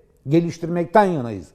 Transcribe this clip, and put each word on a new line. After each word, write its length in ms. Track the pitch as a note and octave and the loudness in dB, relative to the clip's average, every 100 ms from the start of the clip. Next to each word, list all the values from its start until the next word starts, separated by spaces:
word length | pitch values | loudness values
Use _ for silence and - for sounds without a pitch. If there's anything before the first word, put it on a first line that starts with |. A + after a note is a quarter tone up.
| _ _ C3 | _ _ 0
geliştirmekten 800 | E3 E3+ - E3 F3 E3+ G#3+ G3 | 0 0 -4 -6 -4 2 4 4
yanayız. 460 | D#3+ A#2 G2+ D#2+ | 0 -4 -8 -12